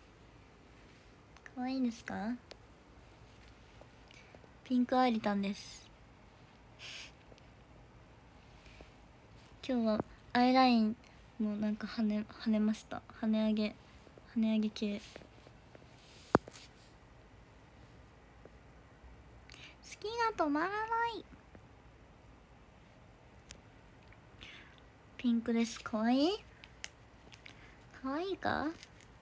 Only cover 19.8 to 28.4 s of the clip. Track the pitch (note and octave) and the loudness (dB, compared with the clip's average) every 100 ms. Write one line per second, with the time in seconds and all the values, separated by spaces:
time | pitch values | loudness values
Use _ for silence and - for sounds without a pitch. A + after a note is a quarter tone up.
19.8 | - - G4+ A#4 A4+ G#4+ D#4 D4 F4 G#4 | -18 -12 -6 0 0 2 0 2 0 -2
20.8 | A4 A4+ A#4 G#4+ - - - - - - | -2 -2 -2 -6 -14 -20 -20 -20 -20 -20
21.8 | - - - - - - - - - - | -20 -20 -20 -20 -20 -20 -20 -20 -20 -20
22.8 | - - - - - - - - - - | -20 -20 -20 -20 -20 -20 -20 -20 -20 -20
23.8 | - - - - - - - - - - | -20 -20 -20 -20 -20 -20 -18 -18 -20 -20
24.8 | - - - - B3 A#3 A3+ A3+ A#3 - | -20 -20 -20 -2 2 2 2 0 0 -4
25.8 | - G#3+ A3+ C4 D4+ G#4+ - - - - | -6 0 2 4 4 0 -6 -20 -20 -16
26.8 | - - - - - - - - - - | -16 -16 -20 -20 -20 -20 -20 -20 -20 -20
27.8 | - - C4 C#4+ F#4+ F#4 | -20 -12 -6 -4 -4 -2